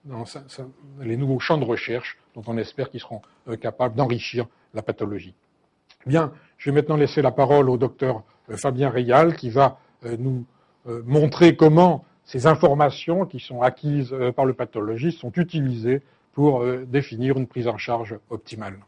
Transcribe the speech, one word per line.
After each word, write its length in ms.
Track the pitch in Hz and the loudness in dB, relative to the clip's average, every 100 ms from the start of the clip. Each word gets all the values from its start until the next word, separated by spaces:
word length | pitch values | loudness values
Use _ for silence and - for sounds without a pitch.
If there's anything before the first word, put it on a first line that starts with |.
dans 220 | 147 117 120 | -14 -14 -12
ça, 180 | 151 135 | -16 -18
ça, 200 | - 131 _ 143 139 | -18 -18 _ -20 -12
les 160 | 120 117 | -6 -4
nouveaux 240 | 135 131 | -2 -2
champs 180 | - 156 | 0 0
de 60 | |
recherche 540 | 117 117 - 120 - - _ 120 | 0 -2 -4 -8 -8 -18 _ -16
dont 80 | 107 | -8
on 100 | 117 | -6
espère 320 | 104 - 104 | -6 -8 -8
qu'ils 100 | 120 | -10
seront, 220 | - 110 _ _ - | -14 -16 _ _ -12
euh, 80 | 113 | -8
capables 400 | 117 - 127 110 | -8 -4 -4 0
d'enrichir 520 | 131 120 - 117 117 _ _ | -2 -2 -4 -6 -8 _ _
la 80 | 110 | -10
pathologie. 520 | - 107 104 101 92 _ _ _ _ _ _ _ - | -8 -6 -6 -8 -12 _ _ _ _ _ _ _ -2
Bien, 280 | 156 156 - _ _ | 0 0 -8 _ _
je 120 | 143 | 0
vais 60 | 143 | 0
maintenant 220 | 147 156 | 2 0
laisser 240 | 143 - | 2 2
la 100 | 135 | 0
parole 380 | 135 131 143 131 | 2 4 6 4
au 80 | 123 | 2
docteur 460 | 127 - 131 110 - _ - | -2 -2 -4 -4 -12 _ -16
Fabien 400 | 107 143 123 139 | -6 -4 -2 -2
Reyal 460 | 120 120 131 165 160 | 0 4 6 4 2
qui 120 | 123 | -2
va, 300 | 120 135 - _ _ 120 | 4 4 2 _ _ -10
euh, 120 | 117 | -6
nous, 240 | 131 127 120 _ _ _ 123 | -4 -4 -8 _ _ _ -12
euh, 140 | 117 117 | -12 0
montrer 500 | 147 147 - 170 143 | 2 2 6 6 8
comment 480 | 156 156 180 147 - _ | 6 8 6 2 -8 _
ces 240 | _ 131 139 | _ 0 2
informations 760 | 156 165 143 147 - - 175 185 | 4 4 4 2 0 -4 -2 -4
qui 140 | 127 | -8
sont 220 | - 123 | -12 -2
acquises, 520 | 127 - 147 147 123 | -2 0 -2 -2 -2
euh, 180 | 131 127 | -2 -2
par 140 | 123 131 | 2 0
le 80 | |
pathologiste 680 | 123 117 113 104 113 160 160 | 0 -6 -6 -6 -2 -4 -4
sont 120 | 123 170 | -6 -4
utilisées 640 | 170 160 135 117 113 135 _ _ _ | -2 -2 -2 -2 -2 -2 _ _ _
pour, 280 | - 147 131 | 2 2 2
euh, 240 | 120 127 127 | -2 -4 -2
définir 500 | 135 135 113 131 131 | -4 -4 -4 -2 -2
une 100 | 123 | -2
prise 200 | 123 117 | -4 -4
en 100 | 110 | -6
charge 380 | - 117 107 107 _ | -4 -6 -6 -12 _
optimale. 480 | 110 - 110 101 95 | -16 -14 -14 -14 -16